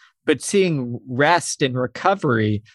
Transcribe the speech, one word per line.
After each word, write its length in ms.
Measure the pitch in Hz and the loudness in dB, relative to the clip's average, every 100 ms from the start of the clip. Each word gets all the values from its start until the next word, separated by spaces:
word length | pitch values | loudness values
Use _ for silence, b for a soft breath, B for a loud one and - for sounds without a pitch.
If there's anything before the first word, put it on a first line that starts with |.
| b _ - | b _ -2
but 160 | 147 | -2
seeing 560 | - 202 185 151 123 120 - | 0 0 2 0 -4 -8 -6
rest 540 | 123 147 175 - - | 0 2 2 0 -2
and 160 | 143 123 | -2 -2
recovery 840 | 123 - 180 196 156 113 107 104 b | -4 0 0 0 0 0 0 -2 b